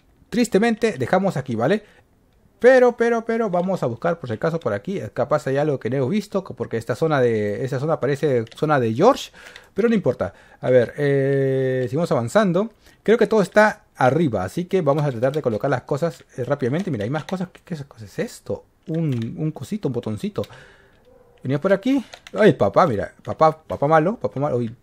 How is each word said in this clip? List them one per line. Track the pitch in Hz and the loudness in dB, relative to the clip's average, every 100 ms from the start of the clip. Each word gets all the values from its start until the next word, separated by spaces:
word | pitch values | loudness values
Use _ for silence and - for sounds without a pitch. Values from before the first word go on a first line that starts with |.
| _ _ _ | _ _ _
tristemente | 214 247 262 233 220 226 135 | -2 2 2 2 0 -2 -2
dejamos | 120 185 190 156 | 0 0 0 -4
aquí, | - | -4
¿vale? | 110 123 214 - _ _ _ _ _ _ _ | -2 0 0 -4 _ _ _ _ _ _ _
Pero, | 240 262 247 233 | 6 8 6 4
pero, | 233 233 | 0 0
pero | 226 226 226 | -2 -2 -2
vamos | 175 185 180 | -2 -2 -2
a | 139 | -4
buscar | 113 170 170 | -2 -4 -4
por | 123 | -6
si | |
acaso | 110 165 165 | -4 -4 -4
por | 117 | -4
aquí. | 101 - 190 110 | -4 -4 -8 -8
Capaz | - 117 147 139 | -4 -2 -2 0
hay | 135 | -2
algo | 151 131 | 0 -2
que | 143 | -2
no | 135 | -2
hemos | 127 | 0
visto, | 208 202 196 | -2 -2 -6
porque | 185 - 110 113 | -6 -10 -6 -6
esta | - 120 | -4 -2
zona | 160 143 | 0 2
de, | 123 110 104 101 | 2 2 0 -2
esa | 131 135 | -4 -4
zona | 151 156 | -2 -2
parece | 127 139 156 123 113 - | -2 0 0 0 -2 -4
zona | 151 147 | 0 2
de | 117 | 0
George, | 110 214 - - - - - - | 4 4 4 -2 -18 -20 -20 -10
pero | - 233 | -2 0
no | |
importa. | 220 139 - 92 - - - | 2 0 -2 -4 -8 -20 -6
A | 127 | 2
ver, | 127 113 - | 4 4 0
eh, | 143 139 135 139 135 135 131 127 | 0 2 2 0 0 0 0 -2
seguimos | 123 139 170 | -2 -2 0
avanzando. | 147 117 202 208 170 220 - _ _ | 0 0 2 2 2 -2 -8 _ _
Creo | - - | 0 2
que | 202 | 2
todo | 220 | 2
está | 180 208 214 - _ - | 2 4 4 2 _ 0
arriba, | 127 139 165 104 | 2 2 0 -2
así | 92 - | -4 -6
que | 180 190 | -4 0
vamos | 147 151 | 2 0
a | 147 | 0
tratar | 117 131 | 0 -2
de | 151 | 0
colocar | 135 107 139 | -2 -2 -2
las | 131 | -4
cosas, | - 139 170 - _ - | -2 -4 -4 -6 _ -10
eh, | |
rápidamente. | 120 139 120 151 202 | -4 -2 -2 -2 -4
Mira, | 123 | -4
hay | 101 | -4
más | 151 | -6
cosas. | - 185 180 | -6 -6 -8
¿Qué, | - | -10
qué | - 160 | -14 -12
cosa | 139 - 104 | -12 -18 -12
es | - | -8
esto? | 226 - - 104 - _ - | -8 -10 -10 -10 -10 _ -8
Un, | 165 160 123 113 160 | -4 -2 -2 -6 -6
un | 156 | -6
cosito, | - - 208 147 | -6 -8 -6 -4
un | |
botoncito. | 120 110 104 208 202 101 - - - _ _ _ _ _ _ | -6 -6 -6 -6 -8 -10 -12 -20 -20 _ _ _ _ _ _
Venimos | 131 143 | -6 -4
por | 190 | 0
aquí. | 190 254 277 - - - | 0 0 -2 -4 -14 -10
Ay, | 190 208 | 2 4
papá, | - 101 160 175 | 4 2 4 2
mira. | 101 85 - | 2 -4 -10
Papá, | - 104 156 151 | -12 2 2 2
papá | - - 143 | -6 -4 2
malo, | 160 160 233 | 4 2 -2
papá | - 131 | -6 -4
malo. | 147 123 | -2 -2
Uy, | 117 120 | -4 -8